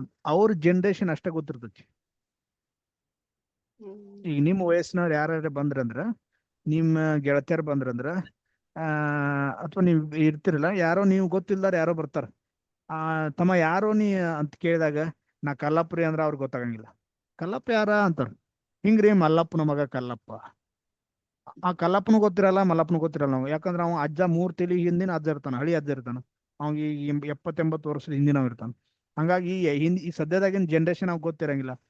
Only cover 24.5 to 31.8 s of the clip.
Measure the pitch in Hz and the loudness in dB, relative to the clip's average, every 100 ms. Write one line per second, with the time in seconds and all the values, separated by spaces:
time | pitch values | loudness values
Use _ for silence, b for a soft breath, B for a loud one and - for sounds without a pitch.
24.5 | 175 175 180 175 175 185 165 156 143 139 | -2 -2 0 0 0 -2 -2 -2 -4 -4
25.5 | 127 156 160 143 131 123 123 - _ _ | -4 -2 -2 -2 -6 -8 -10 -12 _ _
26.5 | - 151 151 151 147 143 143 147 139 170 | -8 -6 -4 -4 -4 -4 -4 -4 -8 -6
27.5 | 156 160 156 151 147 - 139 143 143 123 | -2 -2 -2 -4 -6 -4 0 2 2 0
28.5 | 117 120 - _ _ _ 151 165 180 180 | -4 -12 -14 _ _ _ -4 0 0 0
29.5 | 185 165 143 160 180 165 - 151 185 190 | -2 0 2 2 0 -4 -6 -2 0 2
30.5 | 196 165 160 165 170 180 165 165 156 147 | 0 0 2 0 0 -2 -4 -6 -4 -4
31.5 | 139 131 127 | -4 -6 -10